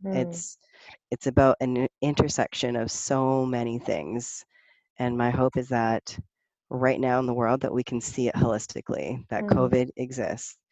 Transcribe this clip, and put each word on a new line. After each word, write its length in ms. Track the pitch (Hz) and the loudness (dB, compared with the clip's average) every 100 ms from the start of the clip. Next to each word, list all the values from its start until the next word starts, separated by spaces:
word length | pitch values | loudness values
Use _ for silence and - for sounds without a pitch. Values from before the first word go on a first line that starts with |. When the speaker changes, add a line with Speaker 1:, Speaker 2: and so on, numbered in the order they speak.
Speaker 1:
Mm. 140 | 190 190 | -4 -2
Speaker 2:
It's, 400 | 175 170 - - _ - - - _ | -2 -6 -12 -16 _ -20 -20 -20 _
it's 160 | 120 135 | -4 2
about 300 | 127 135 - | 6 6 6
an 260 | 127 123 131 - | 2 0 -2 -2
intersection 720 | 147 143 151 - 110 - 123 120 | 0 2 2 0 -2 -2 -2 -2
of 140 | 117 | -2
so 540 | - - 135 131 135 | -6 -2 2 2 2
many 340 | 127 123 117 120 | 2 0 -2 -4
things. 640 | - 85 76 117 - - - _ _ _ _ - | -4 -4 -4 -6 -8 -14 -18 _ _ _ _ -4
And 180 | 123 120 | -2 0
my 120 | 120 | 0
hope 260 | 131 127 131 | 2 2 0
is 120 | 127 | 0
that 480 | 123 113 113 - - - _ _ _ _ | 0 2 0 -4 -12 -14 _ _ _ _
right 300 | 127 127 127 | 0 2 2
now 180 | 127 127 | 2 2
in 80 | 127 | 0
the 80 | |
world 260 | 123 113 131 | 0 2 2
that 100 | 135 | 0
we 100 | 123 | -2
can 180 | - 120 | -2 -4
see 280 | - - 120 | -4 -2 0
it 60 | |
holistically, 920 | - 127 110 - - - - 69 123 - | 2 2 2 -4 -10 -6 -4 -4 -8 -6
that 160 | 107 | -6
Speaker 1:
Mm. 40 | 208 | 2
Speaker 2:
covid 400 | 131 127 127 127 - | 4 4 2 0 -4
exists, 600 | 127 127 101 117 - - _ | -8 -4 -6 -6 -12 -18 _